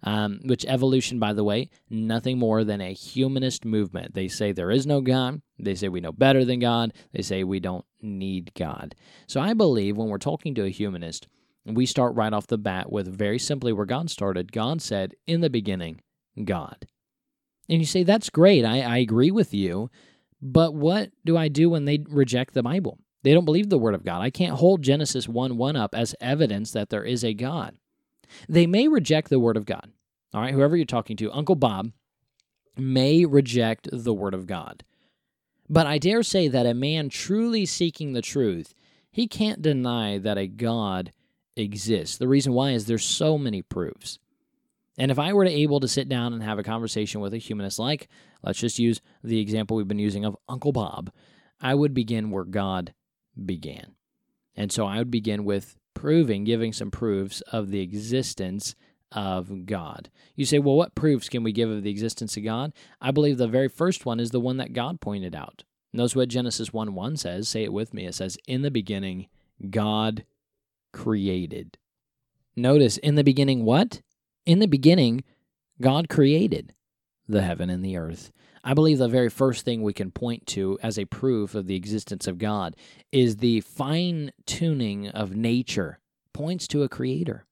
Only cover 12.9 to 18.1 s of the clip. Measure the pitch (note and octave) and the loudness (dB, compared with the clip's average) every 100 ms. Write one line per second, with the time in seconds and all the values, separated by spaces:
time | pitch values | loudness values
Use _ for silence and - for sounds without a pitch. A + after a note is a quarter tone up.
12.9 | G#2 F#2 F#2+ G#2 A#2+ - C#3+ B2+ G#2 G2+ | -4 -6 -4 -2 -2 -2 -4 -2 -2 -2
13.9 | B2 E3 - G2+ F2+ F2+ - A2 D#3+ - | -4 -4 -4 -2 -2 -4 -4 -4 -4 -4
14.9 | G2+ F#2+ - - E3 E3+ B2 G#2 F#2 E2+ | -4 -4 -8 -4 -2 0 -2 -4 -6 -6
15.9 | D#2+ _ _ _ - G2+ F#2 - - - | -12 _ _ _ -12 -4 -4 -6 -16 -20
16.9 | _ _ _ _ _ _ _ _ E3 D#3 | _ _ _ _ _ _ _ _ 0 2
17.9 | F#3 F3 | 2 4